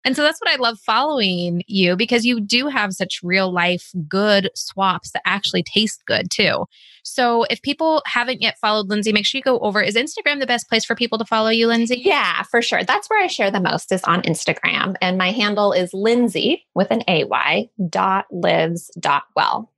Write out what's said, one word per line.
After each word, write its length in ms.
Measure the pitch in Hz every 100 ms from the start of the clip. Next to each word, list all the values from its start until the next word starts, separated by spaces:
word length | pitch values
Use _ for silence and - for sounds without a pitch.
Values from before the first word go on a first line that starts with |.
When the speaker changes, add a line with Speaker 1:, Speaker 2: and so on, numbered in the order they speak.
Speaker 1:
And 100 | -
so 80 | 262
that's 180 | 294 330
what 120 | 403
I 40 | 294
love 220 | 240 226
following 840 | - 226 294 285 196 180 175 175 -
you, 300 | 196 180 180
because 280 | 233 240
you 160 | 233 240
do 280 | 202 240 285
have 240 | 269 208
such 260 | 190 185 -
real 280 | 175 190 190
life 380 | 180 175 180 - 185 151
good 440 | 190 208 202 196
swaps 560 | - - - 190 175 -
that 120 | - -
actually 380 | 196 - 185
taste 400 | 170 - 214 - -
good 240 | - 185
too. 360 | - 190 - - - - -
So 420 | - - 247 233 226
if 100 | 233
people 420 | - 294 320 311 -
haven't 340 | - 240 254
yet 160 | 233 -
followed 280 | 214 214 190
Lindsay, 240 | 208 208
make 140 | 208 202
sure 140 | 269
you 20 |
go 160 | 269 254
over. 240 | 208 202
Is 140 | - 220
Instagram 420 | 302 466 339 285
the 80 | 254
best 220 | 240 -
place 160 | 220
for 100 | -
people 240 | 226 240 220
to 60 |
follow 240 | 220 220 220
you, 180 | 226 226
Lindsay? 340 | 233 233 247
Speaker 2:
Yeah, 400 | 254 294 196 175
for 180 | 190 233
sure. 220 | 233 -
That's 260 | 175 403 -
where 100 | 427
I 60 | 359
share 240 | - 202
the 80 | 202
most, 320 | 180 - -
is 140 | 190
on 180 | - 175
Instagram. 720 | - 160 - 156 - 139 190 185
And 160 | 185 185
my 140 | 185
handle 400 | 226 208 208 202
is 200 | 185 180
Lindsay 720 | 190 214 240 240 160 - 339 _ -
with 160 | 202
an 100 | 226 -
A 160 | 165
Y, 440 | 135 117 - 170 233 - 180
dot 360 | 185 190 190 -
lives 600 | 180 175 165 160 170 - -
dot 240 | 151 143 -
well. 380 | - - 57 220